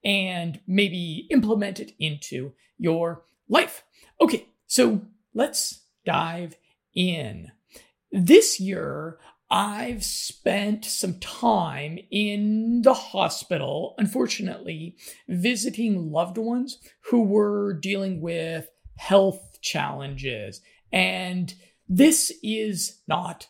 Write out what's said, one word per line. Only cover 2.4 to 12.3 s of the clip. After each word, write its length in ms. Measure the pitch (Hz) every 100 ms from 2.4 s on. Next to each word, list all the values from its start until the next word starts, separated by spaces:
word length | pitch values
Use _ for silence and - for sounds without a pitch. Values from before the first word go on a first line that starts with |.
| 135 - _ _
your 440 | 170 165 170 165 _ _ _
life. 360 | 277 - - _ _ - _
Okay, 280 | 330 - - _ _
so 400 | - 247 104 - _ _ 220
let's 500 | 285 - - - _ _
dive 540 | - 151 165 170 170 - _ _ _ -
in. 560 | 180 180 120 101 - _ _ - _ _ _
This 480 | - 175 359 440 -
year, 600 | 190 180 151 147 160 165 - _ _
I've 560 | 185 208 208 247 233
spent 840 | - - - - - 190 202 220 -
some 340 | - 185 180
time 800 | - - 240 208 165 135 147 165 -
in 720 | 202 208